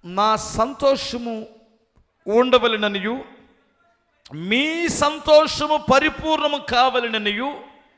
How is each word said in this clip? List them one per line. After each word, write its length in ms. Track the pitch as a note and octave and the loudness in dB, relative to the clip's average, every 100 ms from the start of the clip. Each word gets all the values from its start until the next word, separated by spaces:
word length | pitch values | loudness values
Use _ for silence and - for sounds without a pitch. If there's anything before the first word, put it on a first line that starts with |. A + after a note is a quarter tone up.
| E3+ | -8
నా 300 | F#3 G#3+ A3 | -2 0 0
సంతోషము 1120 | - - A3+ C4+ C#4 C4+ - A#3+ A#3+ A3+ A3 - _ _ _ _ _ _ - | -4 -4 -4 0 0 0 -2 -8 -8 -10 -12 -20 _ _ _ _ _ _ 0
ఉండవలెననియు, 960 | G#3+ B3+ B3+ A#3 A3 G#3 G3+ G3 B3+ - - _ _ _ _ _ _ _ _ - | 2 4 4 2 0 -2 -2 -4 -6 -10 -20 _ _ _ _ _ _ _ _ -18
మీ 540 | D3+ F3 A#3 D4+ E4 E4+ | -12 -2 0 0 -2 -4
సంతోషము 960 | - D4 D4+ - D4+ D#4 - D4+ D4+ D4+ | 0 -2 -2 6 6 6 -2 -2 -2 4
పరిపూర్ణము 640 | C4 D4+ D#4 D#4 D#4 D4 C#4+ | 2 2 -4 -2 0 0 -4
కావలెననియు 1040 | C#4+ A#3+ C4 B3+ A#3 A3 G#3 G#3 C4+ C#4+ - - _ | -2 2 2 2 -2 -4 -4 -4 -6 -8 -16 -20 _